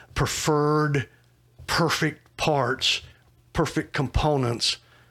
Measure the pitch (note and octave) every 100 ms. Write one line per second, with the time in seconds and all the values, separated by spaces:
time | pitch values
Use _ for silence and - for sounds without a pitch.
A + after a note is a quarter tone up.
0 | - - B2+ - - D3 D3 D3+ D3+ C#3
1 | - _ _ _ _ - - - D#3+ -
2 | D#3 D#3 _ - - C#3+ A#2+ C3 - -
3 | - - _ _ _ - D#3 D#3+ - -
4 | B2+ - D3+ C#3+ A#2+ A2+ - - _ -
5 | _